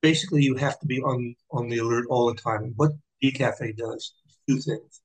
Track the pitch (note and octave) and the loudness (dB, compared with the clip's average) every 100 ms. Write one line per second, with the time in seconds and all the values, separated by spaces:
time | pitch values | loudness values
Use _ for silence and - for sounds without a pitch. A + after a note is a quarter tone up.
0 | D#3 D#3+ - D3+ C#3 B2+ C#3+ - D3 C3 | 4 4 2 2 4 2 0 -2 -4 -2
1 | C3+ B2+ A#2+ A#2+ _ C#3+ A#2 A#2 A2+ A#2 | 0 -2 -4 -10 _ -6 -2 -2 0 0
2 | A#2+ B2+ A#2+ A2+ - G#2+ G#2+ G#2+ D3+ D3 | 2 2 2 0 -4 -4 -4 2 2 0
3 | _ _ C3+ C3 B2 - A#2 G#2+ A2+ A2+ | _ _ 0 2 -2 -2 -8 -6 -8 -8
4 | - _ _ _ - C3+ D3+ A2+ - - | -12 _ _ _ -2 -2 -2 -6 -8 -20